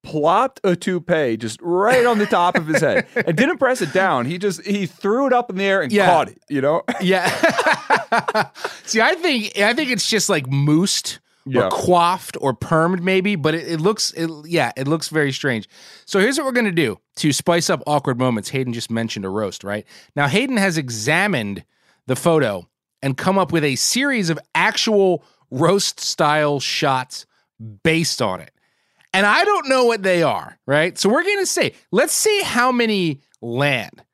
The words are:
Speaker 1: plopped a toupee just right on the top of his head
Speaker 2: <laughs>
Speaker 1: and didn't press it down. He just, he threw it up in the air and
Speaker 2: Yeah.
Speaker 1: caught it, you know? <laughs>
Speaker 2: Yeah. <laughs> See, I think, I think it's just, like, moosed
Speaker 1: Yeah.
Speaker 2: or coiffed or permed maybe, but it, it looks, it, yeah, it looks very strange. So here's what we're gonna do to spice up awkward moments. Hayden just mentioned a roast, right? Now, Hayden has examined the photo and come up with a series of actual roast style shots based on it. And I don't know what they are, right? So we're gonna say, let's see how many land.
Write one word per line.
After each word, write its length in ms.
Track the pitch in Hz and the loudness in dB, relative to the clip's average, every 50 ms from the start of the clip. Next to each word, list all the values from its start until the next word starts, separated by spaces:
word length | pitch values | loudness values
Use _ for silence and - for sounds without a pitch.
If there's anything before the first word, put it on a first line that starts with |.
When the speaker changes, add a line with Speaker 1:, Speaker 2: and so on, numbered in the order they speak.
Speaker 1:
plopped 580 | - - 151 156 147 160 180 214 254 262 _ - - | -14 -6 -4 0 2 4 4 4 2 0 _ -2 0
a 120 | 190 175 | 0 0
toupee 600 | 175 - 196 185 175 160 - 170 160 147 123 113 | 0 -2 -2 -2 -2 0 0 0 2 2 0 0
just 240 | 110 117 110 110 - | -2 -4 -8 -10 -8
right 440 | - 170 175 180 202 220 254 254 240 | -4 -2 0 2 4 4 4 4 4
on 120 | 247 233 | 4 2
the 80 | 208 208 | 2 2
top 300 | 208 226 180 175 180 175 | 2 2 2 2 2 0
of 100 | 220 160 | 0 -2
his 160 | 151 160 - | 0 0 2
head 240 | 156 135 104 - - - | 2 2 2 0 -2 -2
Speaker 2:
<laughs> 40 | - 240 - | -4 -4 -2
Speaker 1:
and 100 | - 165 | -2 2
didn't 200 | 156 254 311 359 240 | 2 2 2 2 0
press 220 | 269 247 254 247 | 0 0 2 0
it 120 | 190 147 - | -4 -2 0
down. 320 | 185 190 185 156 127 117 | 0 2 2 2 0 0
He 140 | 135 175 180 | -2 -4 -2
just, 260 | 196 202 180 175 - | -4 -4 -4 -4 -4
he 220 | 208 202 202 190 | -4 -2 -2 -2
threw 400 | 160 - _ - 196 214 254 277 | -6 -8 _ -2 -2 0 2 2
it 60 | 262 254 | 2 2
up 180 | 240 240 - | 2 0 -2
in 60 | 190 | -4
the 80 | 185 196 | -2 0
air 160 | 196 190 196 | 0 2 0
and 100 | 160 127 | 0 0
Speaker 2:
Yeah. 160 | 214 202 190 | 2 4 4
Speaker 1:
caught 220 | 180 175 156 135 113 | 6 4 4 2 0
it, 100 | - _ _ _ | -6 _ _ _
you 120 | 147 135 | -2 0
know? 200 | 131 143 156 - - - | 2 2 0 0 -2 -4
<laughs> 100 | - - | -6 -2
Speaker 2:
Yeah. 280 | 190 180 185 185 175 180 | 0 2 2 2 0 -2
<laughs> 1200 | - - - 330 - - - - - - - - - - 339 - 233 226 - - - 220 - - _ - - - - - - | 0 2 2 2 2 2 2 2 0 0 0 -2 -2 -2 0 0 -2 0 0 0 -2 -2 -2 -2 _ -12 -12 -12 -12 -12 -10
See, 160 | - 196 202 | -4 0 2
I 120 | 220 285 370 | 2 2 2
think, 440 | 330 339 349 277 233 208 202 - 196 | 0 0 0 0 0 -4 -6 -2 0
I 140 | 202 214 240 | 0 2 2
think 180 | 302 311 254 | 0 0 -2
it's 180 | 254 196 - - | -2 -2 0 0
just, 200 | 220 208 - - | 0 0 0 0
like, 180 | 190 156 131 | 0 -2 0
moosed 720 | 127 139 139 143 151 151 160 190 196 - - - - - - _ _ _ _ _ 135 | 0 0 2 4 4 4 4 2 2 -2 -4 -6 -8 -12 -12 _ _ _ _ _ -2
Speaker 1:
Yeah. 120 | 131 117 101 | 0 2 2
Speaker 2:
or 40 | 92 | 2
coiffed 680 | - - - - 180 175 170 170 185 185 - - - - | 0 -2 2 2 4 4 4 2 2 -2 -4 -12 -10 -2
or 120 | - 139 120 | -2 -2 -2
permed 500 | _ - - 165 156 160 175 190 180 170 | _ -2 0 2 2 4 2 0 0 0
maybe, 320 | 190 190 185 185 208 208 | 0 0 2 2 0 -2
but 180 | 165 139 156 156 | 0 0 0 -2
it, 120 | 170 143 | -2 -4
it 140 | 160 170 160 | -6 -4 0
looks, 300 | 156 202 220 - - - | 0 0 0 0 -4 -6
it, 180 | - - 165 165 160 147 151 | -4 -6 -6 -6 -6 -12 -10
yeah, 260 | 165 170 160 131 117 - | -2 0 0 0 0 -2
it 100 | 127 135 | -6 -2
looks 220 | 139 160 160 - - | -2 -2 -2 -4 -4
very 220 | 151 156 147 139 | -2 0 0 0
strange. 360 | 135 - - 139 120 110 98 _ _ - - - - - _ | -2 -2 -2 -2 -2 -2 -6 _ _ -20 -20 -20 -20 -20 _
So 140 | - - 196 | -2 0 2
here's 180 | 196 247 269 | 2 2 0
what 80 | 311 294 | 0 -2
we're 60 | 262 247 | -2 -2
gonna 180 | 247 226 202 | 0 -2 0
do 280 | 175 165 151 113 95 - _ _ _ | 0 0 0 0 -2 -6 _ _ _
to 140 | - - 151 139 | -2 0 0 0
spice 360 | - - 180 170 175 156 - | 0 0 0 0 2 2 0
up 120 | 180 143 - | -2 -2 -2
awkward 300 | 151 147 143 139 147 123 117 | -2 -2 0 0 -2 -2 0
moments. 300 | 131 127 120 107 98 - | 0 0 0 -2 -4 -6
Hayden 240 | - 131 131 123 117 | -6 -6 -6 -4 -6
just 180 | 117 - - | -8 -8 -6
mentioned 340 | 113 117 113 110 - 107 95 | -4 -4 -4 -4 -6 -8 -6
a 40 | 95 | -6
roast, 340 | 95 107 107 95 87 - - | -4 -4 -4 -4 -8 -10 -10
right? 220 | 98 101 107 - _ - - - _ _ | -8 -8 -8 -10 _ -20 -20 -20 _ _
Now, 120 | 143 143 | -2 0
Hayden 300 | 139 139 208 269 269 262 | 2 2 0 0 0 0
has 200 | 214 196 190 165 | 0 0 0 0
examined 840 | 160 139 127 117 110 107 135 156 175 196 214 180 127 107 101 101 - - _ _ _ _ _ _ _ _ | -2 -6 -6 -8 -4 -2 0 0 2 0 0 0 -2 -2 -4 -8 -10 -12 _ _ _ _ _ _ _ _
the 80 | - 131 | -4 -4
photo 520 | - - 175 165 156 135 110 101 90 - _ _ _ _ _ _ _ | 0 2 2 2 4 2 0 -2 -6 -10 _ _ _ _ _ _ _
and 160 | - 139 131 | -6 -6 -4
come 200 | - - 185 190 | -2 -2 0 2
up 140 | 196 185 - | 2 0 0
with 120 | 170 165 147 | 0 0 0
a 120 | 147 131 | 0 -2
series 540 | 113 - - - 240 277 285 269 233 190 160 | -2 -2 -2 -2 0 0 0 0 0 0 -2
of 100 | 160 151 - _ _ | -4 -4 -8 _ _
actual 680 | 160 180 214 220 - - 226 214 202 196 185 175 151 _ _ _ _ _ _ | 0 0 0 0 -2 -2 0 2 2 2 2 0 -2 _ _ _ _ _ _
roast 480 | 127 131 165 165 190 202 - - - - | -4 0 2 2 2 2 0 -4 -6 -6
style 600 | - - - - 165 147 151 156 151 147 147 139 | -8 -8 -2 0 2 2 2 2 2 0 0 -2
shots 680 | - - - - 160 139 131 127 127 _ - - - _ _ _ _ _ _ _ 113 110 104 98 _ | -4 -4 -4 0 0 0 0 0 -4 _ -14 -18 -18 _ _ _ _ _ _ _ -18 -18 -18 -2 _
based 380 | 160 160 165 170 - - - | 0 2 2 0 -2 -2 -2
on 180 | 123 101 92 85 | -2 -2 -2 -6
it. 100 | 78 - _ _ _ _ _ _ _ _ _ _ _ _ - | -10 -18 _ _ _ _ _ _ _ _ _ _ _ _ 0
And 120 | 190 202 | 2 2
I 180 | 202 226 311 370 | 4 4 2 2
don't 240 | 415 415 359 294 | 2 0 0 0
know 180 | 269 262 254 247 | 0 2 4 4
what 180 | 233 233 214 190 | 2 2 0 0
they 180 | 190 180 175 | 2 2 4
are, 380 | 160 135 107 87 71 - - _ _ | 2 2 0 -2 -6 -12 -20 _ _
right? 300 | - 139 151 160 180 - | 0 2 2 2 0 -2
So 120 | - - 190 | 0 0 2
we're 140 | 233 311 339 | 2 2 2
gonna 220 | 392 415 403 370 | 0 -2 -2 -2
say, 280 | 349 - 370 202 127 - _ _ _ | -2 -2 -2 -2 -2 -4 _ _ _
let's 220 | - 208 294 320 - | 0 0 0 0 0
see 280 | - - 427 415 403 381 | 0 0 0 0 0 -2
how 280 | - - 240 247 254 | -2 0 0 0 0
many 500 | 247 240 233 220 214 196 180 160 139 135 _ _ _ _ | 2 0 0 0 0 0 0 -2 -4 -6 _ _ _ _
land. 600 | 110 120 117 127 143 143 135 120 98 - - - _ _ | -10 -6 -2 0 2 2 2 0 -2 -8 -14 -20 _ _